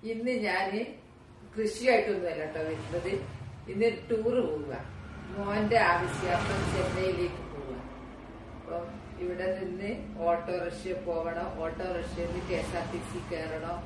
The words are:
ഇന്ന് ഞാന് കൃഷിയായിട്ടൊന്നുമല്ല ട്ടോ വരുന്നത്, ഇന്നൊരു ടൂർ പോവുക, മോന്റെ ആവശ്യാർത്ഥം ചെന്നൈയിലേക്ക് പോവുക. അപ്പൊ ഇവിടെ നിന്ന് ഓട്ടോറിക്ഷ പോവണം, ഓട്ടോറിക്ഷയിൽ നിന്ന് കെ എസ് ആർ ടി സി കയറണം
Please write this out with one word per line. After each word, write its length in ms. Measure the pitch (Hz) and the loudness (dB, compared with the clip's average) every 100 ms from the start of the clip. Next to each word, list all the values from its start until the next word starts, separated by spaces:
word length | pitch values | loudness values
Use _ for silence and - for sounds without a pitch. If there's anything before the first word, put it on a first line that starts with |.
| 220 | -4
ഇന്ന് 220 | 226 240 240 208 | -2 0 2 2
ഞാന് 360 | 185 190 208 247 - - - - - - 214 | 2 2 0 -2 -6 -18 -20 -20 -18 -10 0
കൃഷിയായിട്ടൊന്നുമല്ല 880 | 214 - 247 226 - 185 175 156 156 | 0 4 6 8 6 2 2 0 -2
ട്ടോ 80 | 160 156 | -2 -2
വരുന്നത്, 420 | 156 - 170 175 196 - - - - - | -2 -2 -2 0 -2 -2 -8 -12 -12 -6
ഇന്നൊരു 280 | 202 226 220 - | 4 4 4 0
ടൂർ 260 | 226 220 247 170 | 2 4 4 4
പോവുക, 300 | 151 143 120 - - - - - | 0 -4 -6 -8 -10 -10 -12 -8
മോന്റെ 460 | 196 202 208 208 226 180 | -4 0 2 6 6 8
ആവശ്യാർത്ഥം 720 | 175 180 - 185 175 170 - - | 6 4 0 2 2 2 2 2
ചെന്നൈയിലേക്ക് 680 | 175 185 185 185 175 175 - - | 2 2 2 2 2 0 -2 -8
പോവുക. 220 | 143 131 127 - - - - - - - - | -8 -8 -8 -8 -12 -12 -14 -14 -14 -14 -12
അപ്പൊ 180 | - 170 170 - - - | -6 -6 -4 -10 -12 -6
ഇവിടെ 240 | 180 175 185 185 | -4 0 0 0
നിന്ന് 320 | 180 180 202 240 - - 170 | -2 -2 -4 -4 -6 0 4
ഓട്ടോറിക്ഷ 680 | 170 175 180 170 165 185 180 175 | 4 2 -2 -2 -4 -4 -2 0
പോവണം, 420 | 165 165 165 170 - | 0 0 -2 -4 -2
ഓട്ടോറിക്ഷയിൽ 680 | 160 160 185 175 170 175 170 | -4 -2 -2 -2 -2 -4 -2
നിന്ന് 140 | 175 180 | -2 0
കെ 60 | 170 | -2
എസ് 140 | - 175 | 0 -2
ആർ 40 | 165 | -2
ടി 80 | 175 - | -4 -4
സി 120 | 175 170 | -6 -4
കയറണം 460 | 165 160 156 165 175 | -4 -4 -4 -4 -6